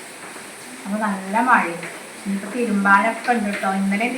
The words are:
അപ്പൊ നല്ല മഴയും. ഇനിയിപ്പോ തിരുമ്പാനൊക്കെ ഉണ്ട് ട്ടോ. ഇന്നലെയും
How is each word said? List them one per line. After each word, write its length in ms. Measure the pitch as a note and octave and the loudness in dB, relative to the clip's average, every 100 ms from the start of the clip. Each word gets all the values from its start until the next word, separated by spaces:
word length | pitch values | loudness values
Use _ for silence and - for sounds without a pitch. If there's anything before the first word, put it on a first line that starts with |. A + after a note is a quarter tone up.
| - - - - - - - - | -16 -16 -14 -14 -14 -16 -16 -12
അപ്പൊ 120 | G3 G#3+ G#3+ | -6 -2 -2
നല്ല 340 | F#3+ F#3+ A3 B3+ | -2 -2 0 6
മഴയും. 280 | G#3+ E3+ E3+ - - - - | 6 4 -4 -10 -12 -14 -10
ഇനിയിപ്പോ 260 | G3+ G3 - B3 | -4 -4 -2 -2
തിരുമ്പാനൊക്കെ 760 | A3+ G3+ G3 G3 A3 A3+ - A#3 | 0 4 6 6 4 0 0 2
ഉണ്ട് 160 | G3+ G3+ | 0 -2
ട്ടോ. 80 | G3 G3 | 0 0
ഇന്നലെയും 320 | G3 G3+ B3 | 2 2 0